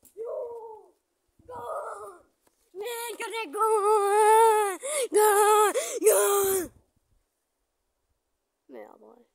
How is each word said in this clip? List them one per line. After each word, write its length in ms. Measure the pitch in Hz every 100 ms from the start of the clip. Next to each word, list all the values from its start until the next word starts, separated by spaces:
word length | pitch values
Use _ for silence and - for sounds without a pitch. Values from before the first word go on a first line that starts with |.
| _
Jó! 800 | - 453 - 494 466 453 427 359 _ _ _ _ _ _
Gól! 800 | 480 480 554 - 403 415 359 _ _ _ _ _
Még 480 | 359 415 466 480 440 453 453
egy 60 | 440
gól! 1300 | 277 440 440 403 427 403 415 427 440 453 427 415 370 523 605 494
Gól! 640 | 359 427 403 415 427 427 403 640 480
Gól! 720 | 392 392 403 403 392 381 330 _ _ _ _ _ _ _ _ _ _ _ _ _ _ _ _ _ _ _ _
Mi 180 | 254
a 140 | 214 -
baj? 260 | 214 233 233